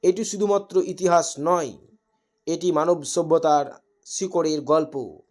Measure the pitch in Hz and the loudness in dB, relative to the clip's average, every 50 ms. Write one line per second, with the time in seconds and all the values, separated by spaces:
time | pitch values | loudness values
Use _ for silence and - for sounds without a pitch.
0 | - 180 185 202 226 - - 196 208 202 202 202 196 - - 190 180 - 185 - | 2 2 2 2 -2 -6 -4 -4 0 2 2 0 0 0 -2 0 0 0 -4 -2
1 | 180 180 170 170 160 - - 135 143 165 180 175 160 127 98 - _ _ _ _ | 0 4 4 4 2 2 -6 -4 0 0 0 0 0 -4 -8 -14 _ _ _ _
2 | _ _ _ _ _ _ _ _ _ - 165 165 - 180 165 151 151 170 175 165 | _ _ _ _ _ _ _ _ _ -6 -6 -2 0 0 0 2 2 2 0 0
3 | 143 - - 175 165 156 160 160 151 156 151 147 143 143 - - _ _ _ _ | -2 -6 -4 -4 0 2 2 2 4 4 4 4 2 -2 -8 -18 _ _ _ _
4 | _ - - - 196 185 185 175 160 156 156 151 135 123 151 160 156 151 - 139 | _ -14 -8 -8 -8 -4 -2 -2 0 0 -2 -4 0 2 2 2 2 0 -6 -10
5 | 120 95 78 - _ _ | -10 -10 -12 -18 _ _